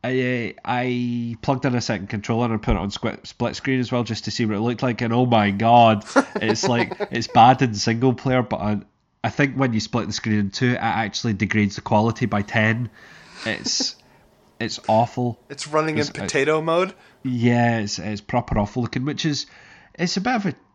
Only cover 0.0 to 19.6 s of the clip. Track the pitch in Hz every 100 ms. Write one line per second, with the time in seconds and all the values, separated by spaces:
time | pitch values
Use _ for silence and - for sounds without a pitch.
0 | 123 127 127 123 113 - - 123 127 123
1 | 123 120 117 113 - 131 139 120 - 104
2 | 98 110 - 113 120 110 110 104 98 -
3 | 113 - - - 120 - - 131 117 123
4 | 113 110 - - 113 107 113 117 131 110
5 | 120 117 127 117 101 98 113 120 113 107
6 | - - - 104 110 110 190 120 117 -
7 | 202 120 110 120 120 127 131 104 120 113
8 | 131 123 135 127 117 - 104 104 - _
9 | _ _ 113 - 143 127 131 110 - 120
10 | 92 104 113 107 101 - 123 123 113 98
11 | 107 - 117 98 104 107 104 - - 107
12 | 113 110 113 104 98 117 110 113 120 -
13 | - - - - 113 104 - - - -
14 | _ _ _ _ _ _ 113 - - 110
15 | 120 - 123 110 _ 143 151 156 156 151
16 | 147 - 98 147 139 156 160 165 190 -
17 | - _ 131 123 117 120 120 113 104 -
18 | 90 104 - 123 - 107 104 127 117 127
19 | 135 - 160 143 - -